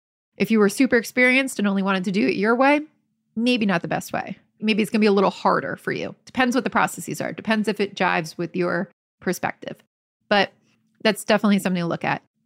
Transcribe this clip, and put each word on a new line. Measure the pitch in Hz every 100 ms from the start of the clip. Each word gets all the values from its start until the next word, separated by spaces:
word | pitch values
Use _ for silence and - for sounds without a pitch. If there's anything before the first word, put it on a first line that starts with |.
| _ _ _ -
If | 202
you | 220
were | 202
super | - 262 240
experienced | - - 247 254 269 -
and | 202
only | 196
wanted | 190 190
to | 180
do | 190 254
it | -
your | 208 240
way, | 269 294 302 _ _ _ _ 214
maybe | 240 247 214
not | 175
the | 156
best | 156 -
way. | - - 196 _ _
Maybe | 214 214
it's | 220
gonna | 220
be | 214
a |
little | 202 185
harder | - 196 180 - -
for | -
you. | - - -
Depends | - - 254 247
what |
the | 214
processes | 214 - - - 151
are. | -
Depends | 160 214 220 214
if | 202
it | 202
jives | - 180 180 160 -
with | 170 -
your | 175 175 180 _ _ _
perspective. | - 175 - - - 165 _ _ _ _ _
But | 202 190 _ _ _ _ _
that's | 220 208
definitely | - 208 208 202
something | 190 180
to | 170
look | 151
at. | 147 147 - _